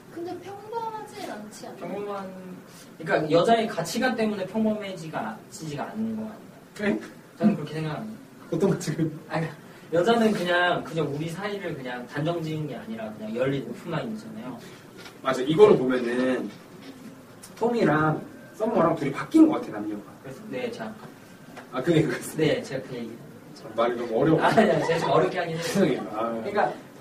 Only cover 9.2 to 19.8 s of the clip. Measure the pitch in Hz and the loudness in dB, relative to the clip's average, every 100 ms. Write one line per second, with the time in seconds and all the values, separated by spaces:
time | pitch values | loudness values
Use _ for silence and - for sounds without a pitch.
9.2 | - 160 156 - - - - 165 190 233 | -6 -4 -4 -8 -18 -20 0 2 4 6
10.2 | 220 202 175 175 180 - - 160 139 143 | 4 2 2 2 4 0 -2 -2 -2 -2
11.2 | 165 165 208 202 180 131 127 120 120 147 | -4 -6 -6 -6 -6 -8 -8 -10 -8 -4
12.2 | 160 170 156 156 147 117 110 113 110 107 | -2 -2 -4 -4 -6 -8 -10 -8 -8 -10
13.2 | 107 117 135 139 117 - 175 160 117 107 | -8 -2 0 0 -4 -10 -6 -4 -4 -8
14.2 | - 220 131 - - - - - - - | -10 -12 -12 -12 -16 -18 -20 -18 -18 -6
15.2 | - 127 135 160 - 127 127 127 117 127 | -2 0 2 8 10 10 4 2 0 0
16.2 | 131 127 - - - - - - - - | 2 0 -4 -10 -20 -20 -18 -18 -18 -18
17.2 | - - - - 233 233 170 151 156 - | -20 -20 -20 -2 0 4 4 4 2 0
18.2 | - - - - 226 180 165 - 143 - | -6 -16 -20 -4 0 4 4 2 -2 -4
19.2 | - 320 - - - 104 | 4 8 8 6 -4 -8